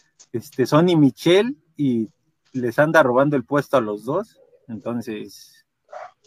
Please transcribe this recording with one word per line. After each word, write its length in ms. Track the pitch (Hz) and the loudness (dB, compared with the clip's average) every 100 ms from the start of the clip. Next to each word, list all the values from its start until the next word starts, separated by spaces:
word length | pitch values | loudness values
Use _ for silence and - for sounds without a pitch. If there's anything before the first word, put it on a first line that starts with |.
| _ _ _ | _ _ _
este 360 | 117 - - 120 | -12 -10 -4 2
Sonny 280 | 147 175 165 | 4 4 4
Michel 600 | 143 - 160 185 233 294 _ - | 4 2 2 2 2 -6 _ -6
y 340 | 139 120 107 _ _ _ _ | -2 -2 -4 _ _ _ _
les 260 | 131 123 110 | -6 -4 0
anda 240 | 151 160 | 2 2
robando 320 | 131 123 143 143 | 2 2 0 -2
el 80 | |
puesto 320 | 113 143 139 135 | -2 -4 0 -2
a 60 | |
los 240 | 107 104 113 | -2 -6 -6
dos. 340 | 165 226 _ _ _ - | -6 -8 _ _ _ -16
Entonces, 960 | 107 113 120 117 107 104 - - _ _ _ _ - - _ | -12 -8 -8 -8 -12 -14 -20 -20 _ _ _ _ -20 -20 _